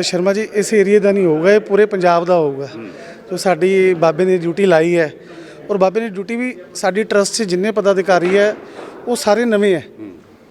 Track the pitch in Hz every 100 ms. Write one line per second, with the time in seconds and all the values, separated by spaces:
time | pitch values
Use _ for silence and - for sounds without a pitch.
0 | 180 180 185 196 220 208 196 220 196 208
1 | 196 196 185 156 175 208 214 202 208 202
2 | 175 170 170 180 151 135 135 113 107 85
3 | - - - 180 196 165 185 190 185 175
4 | 160 156 185 185 170 165 196 160 165 170
5 | 151 - - - - - - 202 190 190
6 | 226 185 196 233 247 180 - - 196 185
7 | 214 208 202 - 208 180 208 214 196 190
8 | 180 180 175 196 208 214 - - - -
9 | - 240 - 208 240 208 202 170 - -
10 | 107 85 - - _